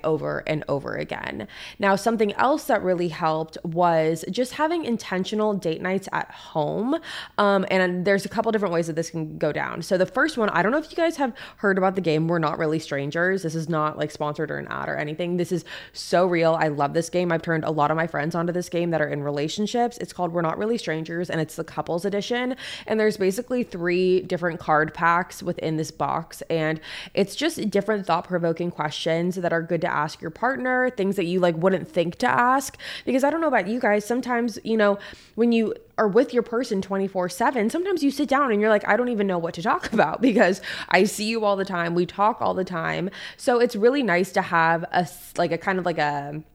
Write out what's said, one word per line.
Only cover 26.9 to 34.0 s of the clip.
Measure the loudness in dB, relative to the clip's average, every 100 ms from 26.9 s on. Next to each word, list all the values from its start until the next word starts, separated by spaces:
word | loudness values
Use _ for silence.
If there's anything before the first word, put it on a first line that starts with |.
| -14 -6
it's | -2 -2 0
just | -4 -2 -2
different | 0 0 0 0
thought-provoking | 0 0 -2 0 0 -2
questions | -2 -4 -2 -2 0 0 0
that | 0
are | 0
good | 0 -2
to | 0
ask | 0 -2 -4
your | -12
partner, | -2 -2 0 0 2 0
things | 0 -2 0
that | 0
you, | 2
like, | 2 4
wouldn't | 2 2 -2
think | -2 -2 0
to | 0
ask. | 4 4 2 -2 -10 -14 -10 0
Because | 2
I | 2
don't | 2
know | 2
about | 2 0
you | 0
guys, | 2 2